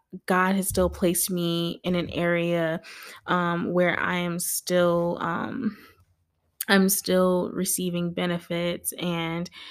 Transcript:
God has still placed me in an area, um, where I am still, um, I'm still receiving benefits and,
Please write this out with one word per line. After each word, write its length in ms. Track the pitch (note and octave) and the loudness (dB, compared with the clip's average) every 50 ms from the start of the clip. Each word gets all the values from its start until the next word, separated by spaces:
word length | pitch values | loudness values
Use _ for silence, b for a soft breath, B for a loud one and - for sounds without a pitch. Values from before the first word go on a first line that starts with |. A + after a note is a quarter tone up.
| _ _ - F#3 - | _ _ -18 -10 -2
God 280 | - F#3+ F3+ F#3 F#3 F#3+ | 0 2 4 4 4 2
has 140 | G3 F#3 - | 0 0 0
still 200 | - F#3+ F#3 F3 | 2 2 2 2
placed 420 | F3 - - F3 F3+ F3 - - | 2 2 2 2 2 2 0 -2
me 500 | F#3 F3 F3 E3+ E3+ E3+ E3+ E3+ - - - | -2 -2 0 0 0 0 -2 -2 -4 -4 -2
in 140 | F3+ F3+ | -2 0
an 140 | F3 E3+ - | 0 0 -2
area, 720 | - - F3 E3+ F3 E3+ E3+ E3+ E3+ E3+ E3 D#3+ D#3+ E3+ B B B B B B B B B | -2 -2 0 2 2 2 2 2 0 0 0 0 -2 -4 B B B B B B B B B
um, 460 | - F3 F3+ F3 F3 F3 E3+ F3+ - F3 | 0 0 2 2 0 0 0 0 0 2
where 260 | F3+ F3+ F3 - - | 4 4 4 2 0
I 200 | - - F3+ F3 | 0 0 0 0
am 200 | F3 F3 E3+ F3 | -2 -2 -2 -4
still, 800 | F3 - - - - - F3+ F3+ F3 F3 E3+ F3 E3+ E3+ F3 - | -4 -4 -4 -4 -2 0 2 4 4 4 4 2 2 0 -2 -2
um, 560 | - E3+ E3+ - - - - - - A3 B B B B B B B _ _ _ _ _ _ _ _ _ _ - - | -4 -4 -4 -4 -4 -6 -6 -4 -4 -4 B B B B B B B _ _ _ _ _ _ _ _ _ _ -8 0
I'm 220 | - G3+ G3 F#3+ F#3+ | 2 4 6 6 4
still 600 | G3 - - - F#3 F#3 F#3 F#3 F#3 F3+ F3 - - | 2 0 0 2 2 4 4 4 2 2 0 -2 -4
receiving 600 | - F#3 F#3+ - - F3+ F3+ F3 F3 F3 F3 E3+ | -4 -4 -2 -2 -2 -2 -2 -2 -2 -4 -4 -2
benefits 800 | F3+ F3+ F3+ F3 E3+ - - F3 E3+ F3 F3 F3 F3 - - - - | -2 -2 -2 -2 -2 -4 -4 -4 -2 -2 -2 -4 -4 -6 -10 -8 -4
and, 520 | F3 F3+ E3+ E3 E3 E3 E3 E3+ F3 - B B B B | -4 -2 -2 -2 -2 -2 -4 -4 -6 -8 B B B B